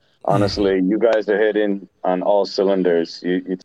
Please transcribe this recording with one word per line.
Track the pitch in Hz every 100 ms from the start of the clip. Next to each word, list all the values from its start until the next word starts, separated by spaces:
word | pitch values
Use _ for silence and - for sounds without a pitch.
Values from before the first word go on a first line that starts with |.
| _ _
Honestly, | - 101 101 101 98 95
you | 92 107
guys | 113 110 98
are | 101
hitting | 107 104 104 98 95 _
on | 92 92
all | 92 104 92
cylinders. | - 98 98 90 85 85 -
You, | 87 90 90
you're | 92